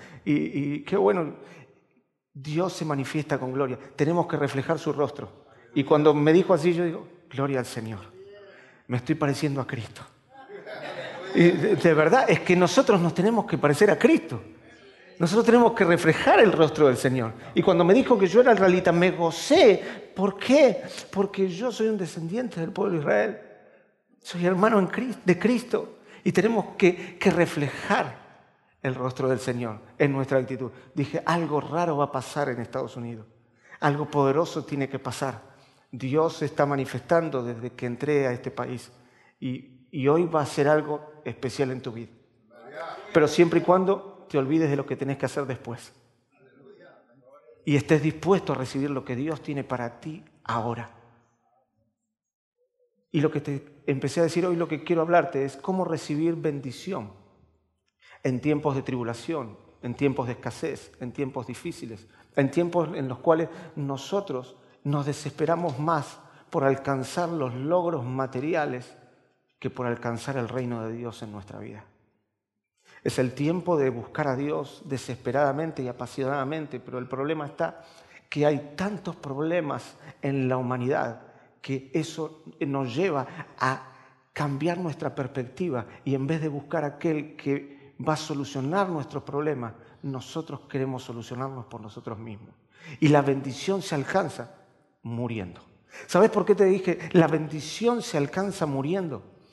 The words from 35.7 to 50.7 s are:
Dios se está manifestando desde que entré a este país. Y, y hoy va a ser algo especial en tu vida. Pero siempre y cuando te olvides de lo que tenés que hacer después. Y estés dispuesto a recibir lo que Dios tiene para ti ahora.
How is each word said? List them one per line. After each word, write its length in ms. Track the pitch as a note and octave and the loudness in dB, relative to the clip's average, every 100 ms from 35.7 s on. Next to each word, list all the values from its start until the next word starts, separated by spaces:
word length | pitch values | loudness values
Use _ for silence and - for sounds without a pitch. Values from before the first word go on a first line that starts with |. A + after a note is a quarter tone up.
| _ _ | _ _
Dios 440 | A#2+ C3 D3+ E3 | -10 -2 2 2
se 100 | D#3+ | 0
está 200 | D3 D3+ | -6 0
manifestando 800 | C#3+ C#3 C3+ B2 - E3+ D#3+ C#3 | 0 2 -4 -6 0 2 2 -4
desde 280 | A#2+ A#2 B2 | -6 -8 -10
que 160 | - B2 | -8 -8
entré 420 | A#2+ D3 D3 C3+ | -6 0 2 2
a 40 | |
este 200 | B2 C3+ | -2 -8
país. 400 | C3 B2 B2 - _ _ _ _ _ | -8 -8 -8 -12 _ _ _ _ _
Y, 480 | C3 B2+ - - _ | -8 -8 -12 -20 _
y 160 | D#3 C3 | -2 4
hoy 200 | D#3+ F3 | 4 4
va 160 | D#3+ | 2
a 40 | C3+ | 0
ser 220 | - C#3+ | 2 4
algo 540 | D3+ D3 D3 - - | 4 2 -6 -8 -14
especial 480 | C3 A2 B2+ - C3+ | -12 -8 -8 -4 -4
en 80 | B2+ | -4
tu 100 | B2+ | -8
vida. 220 | A2+ A#2 - _ _ _ - - - - - - | -12 -14 -18 _ _ _ -20 -18 -14 -14 -14 0
Pero 140 | E3 F#3+ | 4 4
siempre 320 | - E3 E3+ | 6 4 4
y 40 | |
cuando 520 | E3 F#3 F#3 G3 - - - | 4 4 4 -2 -4 -20 -6
te 80 | D3 | -2
olvides 320 | C3+ D#3+ D#3 | 0 2 2
de 80 | C#3 | 0
lo 80 | |
que 100 | C3+ | -4
tenés 220 | C3 C3+ C3+ | -6 -4 -4
que 80 | |
hacer 220 | C3 - C3+ | -4 -4 -6
después. 440 | B2 - A#2 - _ _ _ _ _ _ _ - - - _ _ _ _ - _ - | -8 -10 -14 -16 _ _ _ _ _ _ _ -20 -20 -20 _ _ _ _ -20 _ -14
Y 120 | - C#3+ | 0 0
estés 260 | - D#3 | 4 2
dispuesto 500 | D3+ D3+ E3 F#3+ - | 2 -4 2 2 2
a 40 | C3 | -6
recibir 340 | B2+ C#3 C#3+ | -4 -4 -4
lo 120 | C3+ | -6
que 140 | C3 B2 | -6 -6
Dios 240 | D3+ D3+ | -6 -8
tiene 240 | - C#3+ | -8 -8
para 360 | B2+ B2 A#2+ - | -6 -6 -6 -10
ti 220 | D#3+ E3 - _ | -14 -16 -18 _
ahora. 460 | - A#2 A2+ | -6 -4 -4